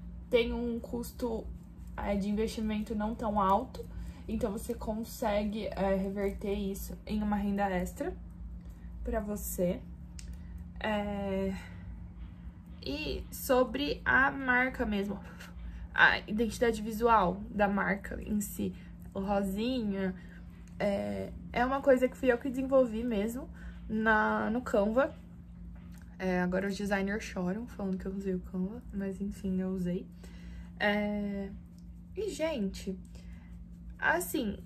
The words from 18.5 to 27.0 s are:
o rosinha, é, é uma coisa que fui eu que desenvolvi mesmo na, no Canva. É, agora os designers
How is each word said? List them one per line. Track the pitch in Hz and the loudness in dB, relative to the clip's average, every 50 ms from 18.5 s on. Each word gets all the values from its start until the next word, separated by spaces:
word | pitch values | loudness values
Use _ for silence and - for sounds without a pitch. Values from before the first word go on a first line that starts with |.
| - - 202 185 185 - - - - - - - | -4 -2 -2 -2 -4 -6 -12 -14 -14 -14 -14 -8
o | - 196 | -4 -2
rosinha, | 190 202 202 196 202 190 190 208 226 247 262 254 220 208 196 196 190 185 185 - - - - - - - - - - - - - | 0 2 4 4 2 2 0 0 0 2 2 0 0 0 0 0 0 0 -2 -4 -10 -14 -14 -14 -14 -14 -14 -14 -16 -14 -4 0
é, | 185 208 202 202 208 208 202 196 190 185 - - - - | 2 2 2 2 0 -2 -2 -4 -4 -6 -8 -10 -10 -2
é | - - 240 | 2 2 4
uma | 262 269 277 | 4 2 4
coisa | 269 277 262 254 254 247 | 8 8 8 8 8 4
que | - | 2
fui | - - 254 | 4 4 4
eu | 240 240 | 4 4
que | - 277 | 2 -2
desenvolvi | 240 269 262 262 277 262 254 233 214 220 | -2 -2 0 6 8 6 6 6 4 -2
mesmo | 240 247 226 196 202 233 233 262 311 - - - - - - - - - | 0 0 2 2 2 0 -2 -4 -8 -10 -12 -12 -12 -12 -12 -12 -8 -4
na, | 220 220 220 226 220 214 214 214 214 214 214 214 | -2 2 6 6 6 8 6 4 4 2 2 2
no | 214 247 | 0 0
Canva. | 254 - - 214 202 214 220 254 277 320 - - - - - - - - - - - - - - - - - - - - - - | 0 4 4 4 4 6 6 4 4 4 0 -6 -14 -16 -16 -16 -16 -16 -14 -12 -12 -12 -12 -12 -12 -14 -14 -14 -14 -14 -8 -2
É, | 190 185 180 180 | 0 2 4 4
agora | 180 180 180 185 196 196 | 4 4 4 2 2 2
os | 190 | 0
designers | 196 208 196 202 196 | 0 0 2 2 2